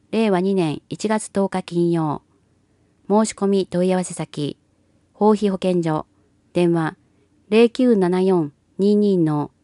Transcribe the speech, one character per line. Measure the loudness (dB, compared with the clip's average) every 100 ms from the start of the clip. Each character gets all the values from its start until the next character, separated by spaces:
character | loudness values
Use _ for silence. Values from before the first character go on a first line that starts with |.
| _
令 | -2 0
和 | 0
二 | 0
年 | 0 -2 -4 -10
一 | -8 -4
月 | -4 -4
十 | -4 -4
日 | -4
金 | -6 -2 0
曜。 | 0 -2 -6 -10 _ _ _ _ _ _ _ -2
申 | 0
し | 0
込 | -2 -2
み | 0 -2
問 | -2 0
い |
合 | 0
わ |
せ | -4
先、 | -10 -10 -8 -8 -10 _ _ _ _ _
法 | _ 2
費 | 2 0
保 | -2
健 | 0 0
所、 | 0 -4 -6 _ _ _ _
電 | 0 2
話、 | 2 -2 -8 _ _ _ _ _
零 | 2 2
九 | 2 2
七 | 2 2 2
四 | 2 2 0 -8 _ -2
二 | 2 2
二 | 2 2
の | 0 0 -6 _